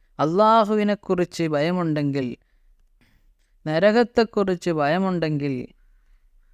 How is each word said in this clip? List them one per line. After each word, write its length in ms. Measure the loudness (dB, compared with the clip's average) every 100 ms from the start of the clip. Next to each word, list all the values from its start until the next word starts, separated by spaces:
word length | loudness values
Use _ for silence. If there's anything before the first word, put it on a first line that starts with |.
| _ -4
അല്ലാഹുവിനെക്കുറിച്ച് 1300 | 0 2 4 4 2 0 -2 -2 -4 -4 -4 -4 -4
ഭയമുണ്ടെങ്കിൽ, 800 | -2 -2 -2 -2 -2 -2 -4 -6 -8 _ _ _ _ _ _ _ _ _ _ _ _ -6
നരകത്തെക്കുറിച്ച് 1080 | 2 4 4 2 0 0 0 -2 -2 -2
ഭയമുണ്ടെങ്കിൽ, 800 | 0 0 0 0 -2 -2 -2 -4 -6 -10 _ _ _ _ _ _ _ _